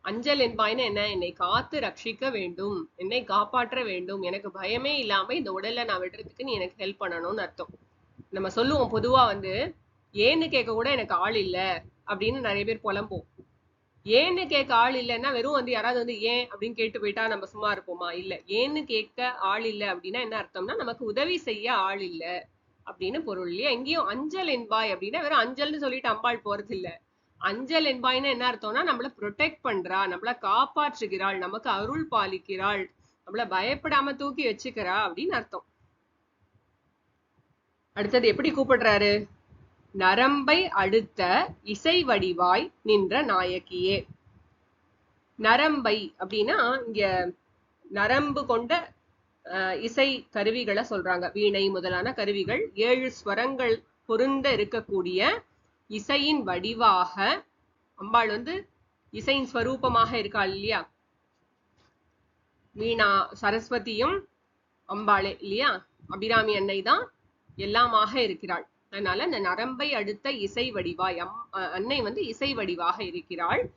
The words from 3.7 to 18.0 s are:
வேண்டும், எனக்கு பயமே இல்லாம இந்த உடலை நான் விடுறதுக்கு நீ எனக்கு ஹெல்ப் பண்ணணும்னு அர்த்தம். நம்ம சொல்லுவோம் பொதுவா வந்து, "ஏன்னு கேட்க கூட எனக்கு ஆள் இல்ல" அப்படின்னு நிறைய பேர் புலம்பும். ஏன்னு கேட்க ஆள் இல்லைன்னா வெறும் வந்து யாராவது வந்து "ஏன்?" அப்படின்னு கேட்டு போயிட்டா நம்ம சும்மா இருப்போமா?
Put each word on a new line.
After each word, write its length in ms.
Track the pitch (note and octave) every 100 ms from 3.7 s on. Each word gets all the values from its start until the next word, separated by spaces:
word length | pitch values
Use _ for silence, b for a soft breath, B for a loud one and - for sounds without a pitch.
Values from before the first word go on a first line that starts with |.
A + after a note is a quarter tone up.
| B3+
வேண்டும், 400 | A3+ F#3 F3+ G3
எனக்கு 260 | F3+ G3 G3
பயமே 500 | F#3+ F#3+ A#3 C#4 D4
இல்லாம 360 | A3+ G3 F#3+
இந்த 180 | D4+ A3
உடலை 320 | F#3+ G3+ A#3+
நான் 160 | A#3 F#3+
விடுறதுக்கு 420 | F#3 G#3 - _
நீ 120 | C4
எனக்கு 300 | G#3+ F#3 F#3
ஹெல்ப் 160 | G3 G3
பண்ணணும்னு 400 | F#3+ E3+ E3+ G#3
அர்த்தம். 260 | F3 - E3+ - _ _ _ - -
நம்ம 200 | F#3+ F#3+
சொல்லுவோம் 420 | A3+ B3+ D4 G#3
பொதுவா 300 | A3 A#3+ C4
வந்து, 500 | A#3+ G3 F#3+ F#3+ E4 - _ _ _
"ஏன்னு 360 | G3+ A3+ D#4+ D#4+
கேட்க 240 | C4+ A#3
கூட 180 | A3 A#3+
எனக்கு 240 | C4+ G#3+
ஆள் 200 | F3+ F#3+
இல்ல" 480 | A3 F#3+ F3+ F#3+ E3+ - _ -
அப்படின்னு 340 | G3+ A3 C4+
நிறைய 240 | A#3 G3+
பேர் 160 | G3+ A3
புலம்பும். 400 | G#3+ G3+ G#3 F#3+ - - - _ _ _ _ _
ஏன்னு 420 | G3+ A#3 E4 F4+ D#4+
கேட்க 280 | D4 C4+
ஆள் 200 | A#3+ B3
இல்லைன்னா 380 | C4 A#3+ A#3 C4+
வெறும் 200 | B3+ B3
வந்து 180 | C#4+ B3
யாராவது 280 | A#3 A3+ B3
வந்து 220 | A#3+ A3
"ஏன்?" 280 | A3 A#3+ B3
அப்படின்னு 240 | G#3 A3+
கேட்டு 280 | A3+ A3 A#3
போயிட்டா 260 | G#3 G3+ A3+
நம்ம 200 | G#3 F#3+
சும்மா 280 | G#3 G#3
இருப்போமா? 380 | G3 F#3 F3